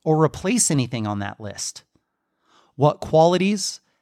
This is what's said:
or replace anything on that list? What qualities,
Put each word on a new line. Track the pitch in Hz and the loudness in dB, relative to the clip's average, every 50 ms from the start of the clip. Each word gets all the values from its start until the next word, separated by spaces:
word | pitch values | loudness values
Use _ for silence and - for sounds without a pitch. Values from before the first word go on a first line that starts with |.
| _ | _
or | 160 156 156 160 | 0 2 2 2
replace | 143 - - - 185 247 233 - - | 2 0 -2 -4 -2 0 0 0 2
anything | 165 143 127 117 123 117 107 | 2 0 0 -2 -4 -6 -6
on | 107 104 101 | -4 -4 -4
that | 101 101 104 - | -6 -8 -10 -12
list? | 110 101 - - - - - - - _ _ _ _ _ _ _ _ _ _ _ _ _ _ _ _ _ _ | -14 -14 -12 -10 -12 -12 -12 -14 -20 _ _ _ _ _ _ _ _ _ _ _ _ _ _ _ _ _ _
What | - 131 147 - - | 0 2 2 2 0
qualities, | - - - 156 160 175 180 180 185 196 208 202 - - - - _ _ _ _ | -6 0 4 4 6 6 4 2 0 0 0 -2 -4 -8 -8 -12 _ _ _ _